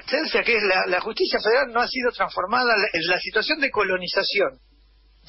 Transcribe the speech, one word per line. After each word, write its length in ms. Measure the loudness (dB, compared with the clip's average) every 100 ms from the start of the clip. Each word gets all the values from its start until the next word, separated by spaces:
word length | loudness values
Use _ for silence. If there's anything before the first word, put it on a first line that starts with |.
esencia, 380 | 0 -4 0 0
que 140 | 2 0
es 60 |
la, 200 | 2 2 2
la 120 | -2
justicia 380 | -2 -2 0 0
federal 320 | 2 2 2
no 80 | 0
ha 60 | -2
sido 240 | 0 -2
transformada, 680 | 0 -4 -2 0 0 2 2
la, 380 | 2 -2 0
la 60 | -2
situación 400 | 0 -2 0 0
de 100 | 0
colonización 880 | 0 0 0 -2 -2 0 0 0 -2 _ _ _ _ _ _